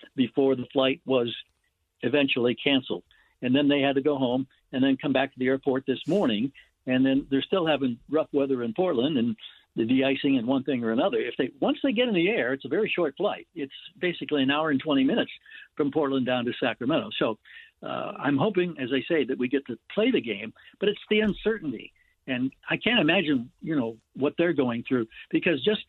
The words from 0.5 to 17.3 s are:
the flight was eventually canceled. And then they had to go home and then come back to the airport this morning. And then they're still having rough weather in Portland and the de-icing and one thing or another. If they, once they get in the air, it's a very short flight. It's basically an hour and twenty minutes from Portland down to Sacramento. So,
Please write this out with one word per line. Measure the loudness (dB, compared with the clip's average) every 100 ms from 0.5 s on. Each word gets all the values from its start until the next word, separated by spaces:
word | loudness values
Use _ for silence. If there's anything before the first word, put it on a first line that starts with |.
the | 2 -2
flight | 0 0 0
was | 0 0 0 -6 -16 _ _ _ _ -8
eventually | 0 2 2 2 0
canceled. | 0 2 2 0 -8 -10 _ _ -6
And | 0
then | 2 4
they | 2
had | 2 2
to |
go | 2 0
home | 0 0 -4 _ _
and | 0
then | 2 2
come | 0
back | 0 0
to | -2
the | 0
airport | 0 0 -2 -2
this | -4 0
morning. | 0 2 0 -2 -6 -20 _ -2
And | 2
then | 4 2 0
they're | -2
still | 0 0 2
having | 0 0 -4 -2
rough | -2 0
weather | 0 0 -2
in | -2
Portland | -2 0 2 0 2
and | 0 -2 -10 -20 _
the | -2
de-icing | 2 2 2 2 2 2
and | 2
one | -2
thing | 0 -2
or | 0
another. | 0 0 0
If | -2 -4
they, | -4 -2
once | -2 0
they | 0
get | 0 0
in |
the | 2 2
air, | 0 -2
it's | -4
a | -4
very | -2 -2
short | 0 -2 -2
flight. | -4 -4 -10
It's | -12 -12 -12 -18 -6
basically | -4 -4 -2 0
an | 2
hour | 2 2
and | 0
twenty | 2 2
minutes | 4 2 -2 -6 -20 -20 -10 -4
from | 0
Portland | 0 0 0
down | 0 0 -2
to | -2
Sacramento. | -2 -2 -2 -2 -2 -2
So, | -2